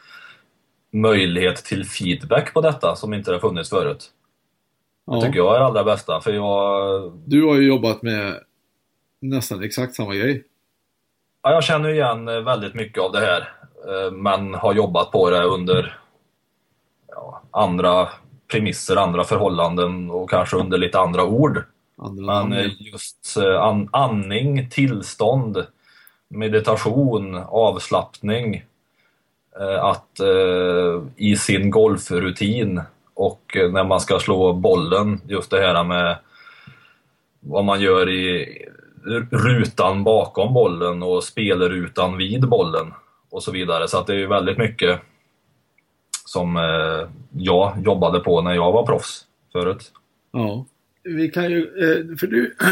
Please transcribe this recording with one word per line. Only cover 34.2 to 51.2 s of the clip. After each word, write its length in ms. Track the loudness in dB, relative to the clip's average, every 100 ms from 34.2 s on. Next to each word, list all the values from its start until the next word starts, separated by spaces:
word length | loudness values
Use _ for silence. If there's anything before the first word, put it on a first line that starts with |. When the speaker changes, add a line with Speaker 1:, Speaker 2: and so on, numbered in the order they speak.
| 2 4 4
Speaker 1:
bollen, 680 | 4 2 2 2 2 2 -2 -4
just 220 | -8 0
det 100 | 2
här 240 | 2 2
med 340 | 0 0 0 -2 _ _ -20 -20 -20 -20 _ _ _ _ _ _
vad 240 | -4 0
man 160 | 0 2
gör 280 | 4 4 4
i 380 | 0 -2 -2 -6 -12 -20 -20 -20 -16 -6
r-, 220 | -6 -2
rutan 720 | 0 4 2 2 2 2 2
bakom 500 | 4 4 2 -2 2
bollen 480 | 4 4 2 -2 -2
och 220 | -2 -2
spelrutan 920 | -2 -4 -2 2 0 0 -4 -2 -2 -2
vid 320 | -4 0 4
bollen 440 | 4 4 -2 -6 -12 _ _ _
och 120 | -10
så 100 | -6
vidare. 360 | -4 -2 -2 0
Så 100 | -2
att 80 | -2
det 60 |
är 60 | -2
ju 80 | 0
väldigt 320 | 0 0 0
mycket 420 | -2 0 0 0 -6 _ _ _ _ _ _ _ _ _ _ -14 -8
som, 300 | -4 -2 -2
eh, 520 | 0 -2 -2 -4 -8 -16 -14
jag 460 | -6 2 4 2 0
jobbade 360 | 0 2 2 2
på 200 | 2 2
när 140 | 2
jag 180 | 2 4
var 140 | 4 2
proffs 380 | 0 -2 -14 _ _ _
förut. 400 | -4 -2 -4 -12 _ _ _ _
Speaker 2:
Ja. 340 | -4 -4 -6 -12 _ _ _
Vi 260 | -10 -4